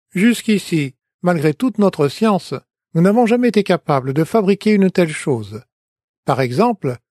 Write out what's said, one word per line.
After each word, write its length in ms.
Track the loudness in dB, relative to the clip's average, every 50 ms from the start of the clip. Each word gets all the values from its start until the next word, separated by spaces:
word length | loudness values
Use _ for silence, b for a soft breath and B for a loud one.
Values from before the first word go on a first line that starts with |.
| _ _
Jusqu'ici, 840 | -2 0 2 2 2 0 0 -2 -2 -2 -2 -2 -2 -2 -2 -4 -8 _ _ _ _ _
malgré 320 | -2 -2 0 0 0 -2 0
toute 240 | 0 -2 -2 0
notre 300 | 0 0 0 2 0 -2
science, 480 | -2 -2 0 0 0 0 0 -2 -6 -12 -12 -12 _ _ _ _ _ 0
nous 60 | 2
n'avons 240 | 2 4 4 2 2
jamais 220 | 2 2 2 0 2
été 140 | 2 0 2
capables 500 | 2 0 -2 0 -2 -2 -2 -2 -2 -2
de 100 | -2 -2
fabriquer 480 | 0 0 0 2 2 0 0 2 2
une 180 | 2 4 2 2
telle 220 | 2 0 0 0
chose. 500 | -2 -6 -4 -4 -4 -4 -6 -10 -14 -18 -18 _ _ _ _ _ _ _ _ _ _ _ _
Par 160 | -2 -2 0
exemple, 560 | -2 0 0 0 0 0 0 -2 -6 -8 -8 -8 _ _